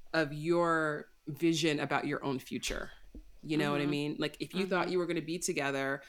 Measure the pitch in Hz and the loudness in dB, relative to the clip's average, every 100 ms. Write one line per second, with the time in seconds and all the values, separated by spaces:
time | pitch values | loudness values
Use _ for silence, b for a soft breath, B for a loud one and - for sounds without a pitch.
0 | - 160 151 147 160 170 170 165 156 151 | -4 0 0 0 2 4 4 4 2 -2
1 | - - - 143 170 160 160 147 143 139 | -6 -14 -12 0 2 4 2 2 2 0
2 | 147 143 143 131 - 120 - - - - | 0 -2 -2 -4 -4 -6 -4 -4 -6 -10
3 | - - - - 147 151 147 143 143 143 | -18 -18 -18 -14 -2 0 2 2 2 0
4 | 147 - 151 - 151 180 190 180 - 180 | -2 -2 -4 -4 -4 -2 0 2 2 0
5 | 170 170 147 175 - 156 139 139 135 139 | 0 -2 -2 -4 -2 0 0 0 0 -2